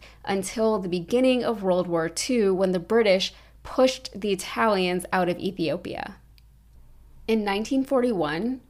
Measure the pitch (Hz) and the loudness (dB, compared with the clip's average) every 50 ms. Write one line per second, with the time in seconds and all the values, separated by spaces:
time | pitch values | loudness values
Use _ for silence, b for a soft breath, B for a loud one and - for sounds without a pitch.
0 | B B B B B - 196 196 190 190 - 226 220 220 220 208 190 180 175 180 | B B B B B -4 -4 -4 -4 -4 -4 0 0 2 2 0 -2 -2 -4 -4
1 | 170 - 240 247 262 262 254 247 - - 233 202 196 185 180 180 175 175 170 165 | -2 0 0 2 4 4 2 2 0 -2 -4 -2 0 2 2 2 2 0 0 0
2 | 160 147 - - - - 254 240 208 196 190 185 190 185 180 185 170 - 220 233 | 0 -2 -4 -6 -4 0 2 2 4 2 4 2 2 2 0 0 -2 0 2 2
3 | 226 208 185 190 190 - B B B B B B - - - - 254 262 262 - | 4 4 4 2 2 -2 B B B B B B -16 -6 2 2 2 2 2 -2
4 | - - - 196 190 208 196 185 - - - 254 226 220 208 190 185 180 180 185 | -10 -14 -12 -6 -2 -2 -2 -2 -4 -8 -2 0 2 2 2 2 2 0 0 -2
5 | 180 - - 185 180 170 175 - - 190 185 - 165 147 147 185 - - - - | -2 -2 0 0 0 0 -2 -2 -4 -6 -4 -2 -2 -2 -2 -4 -6 -8 -8 -8
6 | - - 202 - - - - - - - - - - - - - - - - - | -10 -10 -12 -18 -20 -20 -20 -20 -20 -20 -20 -20 -20 -20 -20 -20 -20 -20 -20 -20
7 | - - - - - - 226 226 208 202 196 202 220 - 277 269 262 - 277 254 | -20 -20 -20 -14 -2 0 0 0 0 0 -2 -2 -2 0 0 0 0 2 0 2
8 | 247 254 226 180 156 147 151 165 208 240 262 254 - - | 2 2 2 0 0 0 -2 -2 -2 -4 -4 -6 -10 -18